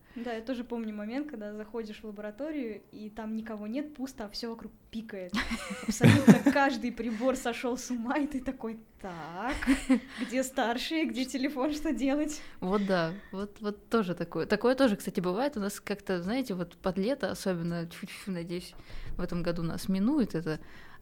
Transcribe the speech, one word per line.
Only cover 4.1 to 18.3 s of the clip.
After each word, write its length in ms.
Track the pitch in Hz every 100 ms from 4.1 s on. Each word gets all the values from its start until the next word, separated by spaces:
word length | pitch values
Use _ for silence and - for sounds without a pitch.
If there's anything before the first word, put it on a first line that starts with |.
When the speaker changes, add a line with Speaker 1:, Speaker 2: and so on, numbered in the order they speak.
| -
Speaker 1:
а 40 | 202
всё 220 | - 233
вокруг 220 | 233 208 - -
пикает. 420 | 226 220 196 180 208 - 226
Speaker 2:
<laughs> 280 | - 508 -
Speaker 1:
Абсолютно 640 | - - - 240 - 277
каждый 380 | 285 277 233 240
прибор 440 | - 226 214 262 254
сошёл 400 | 247 233 247 247
с 140 | -
ума, 280 | 240 233 294
и 80 | 285
ты 140 | 262
такой: 360 | 269 262 226 226 - -
«Так, 540 | 190 170 151 180 240 302 247 269 - 247 - -
где 220 | 247 254
старшие, 600 | 262 - 226 247 - 320 269
где 180 | 226
телефон, 480 | 254 262 285 285 302
что 200 | 294 320
делать?» 480 | 226 269 294 302 - - -
Speaker 2:
Вот 260 | 185 208 196
да, 260 | 185 160 196 -
вот, 240 | 190 202 -
вот 280 | 208 208 -
тоже 260 | 233 180
такое. 320 | 170 165 165 156
Такое 280 | 208 233
тоже, 220 | 262 262 202
кстати, 240 | - 202
бывает 360 | 180 190 285 233
у 40 |
нас 200 | 202 -
как-то, 420 | - 202 - 185
знаете, 320 | 180 262 254
вот 220 | 180 170 -
под 220 | 196 185
лето 320 | 202 277 190
особенно, 560 | 180 202 175 170 170 170
тьфу-тьфу, 460 | - 196 - -